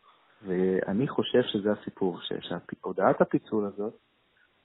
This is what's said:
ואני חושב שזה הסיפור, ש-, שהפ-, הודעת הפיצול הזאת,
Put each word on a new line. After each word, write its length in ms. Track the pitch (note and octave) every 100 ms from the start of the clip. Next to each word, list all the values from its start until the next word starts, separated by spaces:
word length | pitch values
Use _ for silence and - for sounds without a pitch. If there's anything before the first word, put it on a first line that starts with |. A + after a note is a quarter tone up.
| _ _ _ _ G#2
ואני 600 | F2+ F#2 F#2+ - G2 C#3+
חושב 340 | - - B2
שזה 300 | A#2+ G#2+ G2+
הסיפור, 480 | G#2 - - F#2 E2+
ש-, 120 | -
שהפ-, 460 | - - F2+ - -
הודעת 400 | - F2+ G2+ C#3+
הפיצול 440 | F3 D#3 - A2
הזאת, 300 | G2+ G2 G#2+ - _ _ _ _ _ _